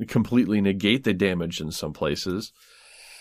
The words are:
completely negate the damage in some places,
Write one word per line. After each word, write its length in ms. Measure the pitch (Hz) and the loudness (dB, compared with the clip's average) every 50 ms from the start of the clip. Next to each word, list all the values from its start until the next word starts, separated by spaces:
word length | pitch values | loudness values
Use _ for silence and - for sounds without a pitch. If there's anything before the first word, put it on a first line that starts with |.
| 113 | -10
completely 540 | - - 123 107 - 120 123 - 90 107 104 | -2 0 0 2 4 4 2 4 4 2 2
negate 420 | 98 98 98 98 101 101 117 135 - | 2 2 2 2 2 2 2 2 2
the 100 | 113 98 | 0 0
damage 460 | 90 98 95 92 87 85 82 85 - | 2 2 0 2 0 -2 -4 -4 -6
in 120 | 80 78 78 | -8 -8 -8
some 200 | - - 76 76 | -6 -8 -8 -6
places, 600 | - 82 76 73 - - 95 87 104 110 - _ _ _ _ - - - - - - - - - - | -4 -2 -2 -2 -4 -4 -4 -4 -4 -6 -10 _ _ _ _ -20 -20 -20 -20 -20 -20 -20 -20 -20 -20